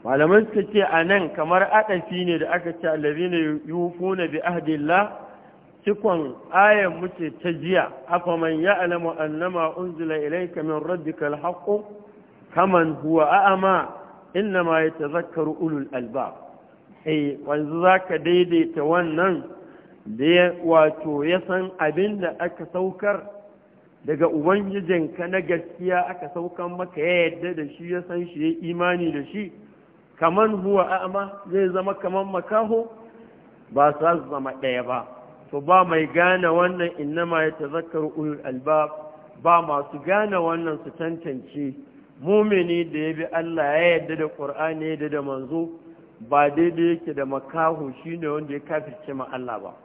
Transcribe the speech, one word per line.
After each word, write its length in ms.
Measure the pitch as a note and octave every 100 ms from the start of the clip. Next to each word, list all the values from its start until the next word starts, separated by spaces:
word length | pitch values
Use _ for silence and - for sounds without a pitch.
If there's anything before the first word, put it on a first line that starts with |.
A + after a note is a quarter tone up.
Malamai 420 | A2 C#3 D#3 G3+ G#3+
suka 180 | G#3+ G3
ce 80 | G#3+
a 220 | G3 E3
nan 260 | E3 G3 E3 -
kamar 260 | D#3 F3+
aɗafi 640 | G3 G#3+ G#3+ F#3 D#3 F3+ F3+
ne 120 | E3
da 100 | D#3
aka 200 | F3 E3+
ce, 140 | E3 E3+
"Allazina 500 | D#3 D3 D3+ F3+ F3 D#3 D3+ D3+
yufuna 580 | E3+ F3 F3 F#3 F#3+ E3
bi 120 | D3+
ahdillah", 680 | E3 F3 D3+ D#3 D3 F3+ G#3 - - - - - - - -
cikon 480 | G#3 G#3+ E3+ C#3+ A#2 -
ayan 460 | F3 G3+ G#3+ F#3+ E3
mu 80 | F3+ F3+
ce 100 | D#3+ B2+
ta 120 | F3+
jiya, 380 | E3 D#3 F#3 A2+ - -
"Afaman 500 | F3 F3+ E3 D#3+ D#3+
ya'lamu 540 | F3 G3 F3+ F3 E3 D#3
annama 500 | D#3 D3+ F3+ F3+ D#3+ E3
unzila 400 | F3+ D#3+ D#3+ D#3
ilayka 460 | D3 E3+ F3+ F3
min 160 | D#3 D#3
rabbikal 560 | D#3 F3+ D3+ D#3 D3 D3
haqqu 460 | E3+ F3 - G#3 G#3+ - - - - - -
kaman 440 | - F#3+ F3+ E3 C#3+
huwa 260 | D3 D#3+ D3
a'ma, 640 | F#3 G3 F#3+ F#3+ F3+ C#3 - - - -
innama 480 | F3 G#3 F#3 E3+ D#3+
yatazakkaru 720 | D#3+ D#3+ D3 E3 E3 D#3+ D#3 D#3
ulul 240 | E3 D3 C3+
albab." 400 | B2+ A#2+ B2+ A#2 - - - - - _ - D#3+
Eh, 320 | D#3 C#3+ C#3 -
wanzu 360 | D3 D3+ E3
za 180 | F3+ F#3+
ka 180 | F#3 D#3+
daidaita 640 | D#3 F3 F3 E3+ E3 E3
wannan 600 | D3 E3+ E3+ D#3 F#3+ E3 B2+ - - - - - -
da 200 | A2 D3
ya, 260 | F3 F3+ F3 E3+
wato 580 | E3 D#3 D#3 D#3+ D3
ya 160 | D3+ F3+
san 280 | F3 F#3 F#3 F#3
abin 420 | D#3 D3+ G3+ G#3
da 140 | F3 -
aka 260 | F3 - D#3+
saukar 480 | F3+ F#3+ F#3 G#3 G3 - - - - _ _ _ _ -
daga 200 | D3+ E3
Ubangijinka 1000 | D#3 D3+ G3 G3 G3 E3+ F3+ D#3 - F3
na 120 | F#3+
gaskiya, 680 | F3+ E3+ - - F3+ F3+ F3
aka 200 | F3+ D3+
saukan 400 | F3 F3 F3 F3 F3+
maka, 240 | F3+ E3+
ya 300 | D#3+ F3+ E3
yarda 240 | E3 F3
da 140 | D#3+ D3 -
shi, 140 | E3+
ya 100 | F3+ F3+
san 180 | F3 F3
shi, 140 | D#3
ya 280 | D#3 E3 E3+
imani 420 | F3 F3+ F3+ E3+
da 120 | C#3+ C3+
shi, 260 | G3+ G3 - - - _ _ _ _
kaman 420 | E3 F#3 A3 G#3
huwa 240 | F#3 G3+ F3+ F#3
a'ma, 300 | F#3 G3 G3 G3+ -
zai 180 | F#3 F#3+
zama 240 | F3+ F#3+ G3
kaman 340 | F3+ F#3+ G3
makaho? 560 | F#3 F3 G#3+ A3 A3+ A3+ - - - - - - - -
Ba 200 | C3+ D3 D3
za 180 | D#3 E3+
su 120 | C3
zama 220 | C#3+ C3+ C3
ɗaya 220 | C3 B2 A#2+
ba. 200 | B2 A2+ - - - -
To, 100 | C#3+
ba 220 | C#3+ F#3
mai 220 | F3+ E3 D#3
gane 320 | E3+ F3 F#3 F3
wannan, 440 | E3 F3 F3+ E3+ -
"Innama 440 | D3 D#3+ E3+ E3
yatazakkaru 720 | D#3 D#3+ D3 D#3 E3 E3 D#3 -
ulul 220 | D3+ D3 C#3
albab", 440 | B2+ C3+ D#3 D3+ - - - - -
ba 200 | D#3 E3+
masu 360 | D#3+ C#3+ C#3+ D3 C#3
gane 300 | G3 G#3+ F#3+
wannan 400 | E3 E3 E3 D3+
su 80 | - -
tantance. 760 | E3 E3 E3 C3 - D3 C#3+ C3+ - - - -
Mumini 640 | D3+ G#3 G#3+ G3 E3+ E3+ E3
da 140 | D3+
ya 140 | D#3
bi 100 | D#3 E3
Allah, 320 | E3 E3 E3 C#3+
ya 320 | D3+ F3 E3+
yarda 180 | D3+ D#3+
da 120 | D#3
Qur'ani, 580 | - C#3 C#3+ D#3 D#3+ D#3
ya 40 |
yarda 180 | D#3 D3
da 120 | D3
manzo, 480 | C#3 C3+ C3 E3 E3 - - - - - A2+
ba 200 | C#3+ D3
daidai 400 | C#3+ E3+ D#3+ E3+ E3
yake 160 | E3 C#3+
da 100 | C3+
makaho, 640 | C3+ C3 E3 D#3+ D#3+ C#3+ B2+
shine 220 | D#3+ E3+ D#3
wanda 260 | D3+ D3+
ya 60 | C#3+
kafirce 540 | C#3+ D#3 D3+ - -
ma 120 | C3+ C3
Allah 260 | B2+ B2 G#2+
ba. 140 | F#2+ F2+